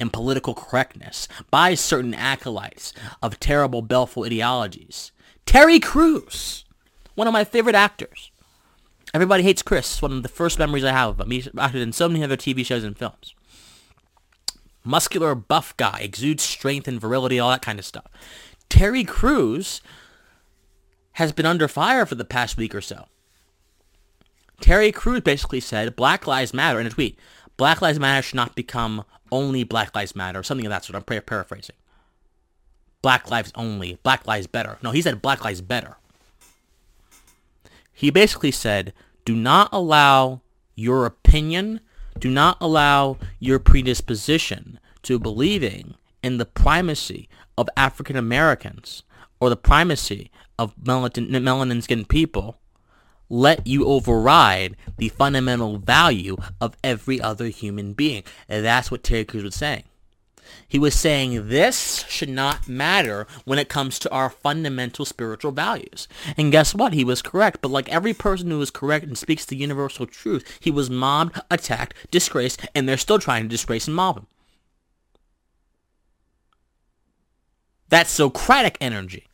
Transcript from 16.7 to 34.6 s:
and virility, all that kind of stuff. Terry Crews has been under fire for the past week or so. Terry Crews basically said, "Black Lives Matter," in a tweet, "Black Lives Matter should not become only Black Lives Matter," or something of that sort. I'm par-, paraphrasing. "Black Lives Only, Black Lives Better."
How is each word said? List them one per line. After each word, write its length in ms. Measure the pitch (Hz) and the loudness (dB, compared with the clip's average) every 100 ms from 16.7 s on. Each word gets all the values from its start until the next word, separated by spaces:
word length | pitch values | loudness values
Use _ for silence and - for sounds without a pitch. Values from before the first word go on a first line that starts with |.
| 143 135 | -4 -6
and 100 | 123 | -8
virility, 400 | 110 127 127 127 | -4 -2 0 0
all 120 | 120 | 0
that 100 | 131 | 0
kind 180 | - 104 | -4 -10
of 60 | |
stuff. 220 | - - - - - - - _ _ | -12 -16 -20 -20 -20 -20 -20 _ _
Terry 340 | - 196 254 | 6 6 2
Crews 800 | 196 - 233 285 123 127 196 - - - _ _ _ _ _ _ _ _ _ _ _ | -2 0 2 2 2 -2 -6 -12 -16 -20 _ _ _ _ _ _ _ _ _ _ _
has 200 | - 160 | -4 -2
been 120 | 147 | 0
under 240 | 160 175 151 | 0 0 -2
fire 380 | - 180 262 196 | 0 0 0 0
for 80 | |
the 100 | 120 | -4
past 320 | 113 123 120 - | -6 -4 -4 -4
week 180 | 113 | -6
or 60 | 101 | -8
so. 280 | - - - _ _ _ _ _ _ _ _ _ _ _ _ _ _ _ | -12 -16 -20 _ _ _ _ _ _ _ _ _ _ _ _ _ _ _
Terry 300 | - 185 214 | 6 6 4
Crews 300 | 208 - 247 | 2 -2 0
basically 400 | 175 139 - 127 | 0 0 -2 -8
said, 340 | - 107 113 | -6 -4 -4
"Black 320 | 120 127 185 - | 0 2 2 0
Lives 260 | 131 127 | -2 -2
Matter," 280 | 127 156 117 | -2 0 0
in 60 | 117 | -4
a 40 | |
tweet, 260 | 113 127 - _ _ _ - | -4 -4 -6 _ _ _ -2
"Black 240 | 135 160 | 2 2
Lives 200 | 180 151 | 0 0
Matter 220 | 139 135 | 0 0
should 120 | 131 | -2
not 220 | 131 120 - | -4 -4 -6
become 480 | 120 120 117 107 101 _ _ | -8 -6 -4 -6 -10 _ _
only 320 | 127 139 131 | -4 -2 -2
Black 320 | 110 113 104 | -2 -2 -2
Lives 220 | 107 98 98 | -4 -8 -8
Matter," 240 | 92 92 | -10 -8
or 20 | |
something 240 | 92 135 110 | -8 -6 -6
of 40 | |
that 140 | 98 | -8
sort. 120 | - 95 | -8 -12
I'm 60 | |
par-, 160 | - 113 | -8 -8
paraphrasing. 560 | - 107 92 101 - - _ _ _ _ _ _ _ _ _ _ _ _ | -6 -8 -8 -14 -18 -20 _ _ _ _ _ _ _ _ _ _ _ _
"Black 300 | 135 127 - | 2 2 0
Lives 220 | 117 104 | -4 -4
Only, 440 | - 117 104 90 87 | -8 -8 -6 -8 -6
Black 240 | - 131 - | -2 -2 -2
Lives 220 | 107 90 | -6 -4
Better." 280 | 120 | -8